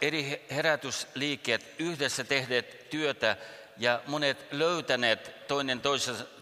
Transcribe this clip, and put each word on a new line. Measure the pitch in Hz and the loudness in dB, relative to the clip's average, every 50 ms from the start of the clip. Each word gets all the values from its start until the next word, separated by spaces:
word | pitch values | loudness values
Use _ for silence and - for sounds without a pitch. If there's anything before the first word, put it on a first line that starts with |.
eri | 139 151 156 156 139 139 143 - - - | 0 0 0 0 -2 -4 -6 -6 -8 -6
herätysliikkeet | 131 147 156 160 151 139 - 127 117 - - - - - 143 147 143 - - 123 117 107 - - - - | -2 0 2 2 2 0 -2 -4 -6 -6 -6 -6 -6 -4 -2 -2 -2 -2 0 0 0 0 0 -4 -8 -6
yhdessä | 160 175 170 135 143 127 - 139 120 | -4 -4 -2 0 0 0 0 -2 -2
tehneet | - 139 135 127 120 127 120 113 - - - - - | 0 0 0 2 2 2 0 0 -2 -8 -18 -12 -6
työtä, | 151 156 151 139 131 - 117 110 98 - - - - - - - - | -4 0 0 0 0 2 2 2 2 2 -4 -14 -16 -18 -18 -16 -4
ja | 101 117 120 120 113 - | 0 2 2 2 2 0
monet | 139 147 151 147 139 131 - - - | -4 -2 0 2 0 0 -2 -6 -6
löytäneet | 143 143 160 170 180 160 - - 127 123 123 117 107 - - - - - - | -2 0 2 2 2 0 0 2 2 4 4 4 4 2 0 -10 -16 -10 -4
toinen | - 143 143 139 135 127 120 | -2 0 0 0 0 0 0
toisensa, | 127 143 139 127 - 123 117 104 120 - - - | 2 2 2 2 0 -2 -4 -4 -8 -10 -14 -8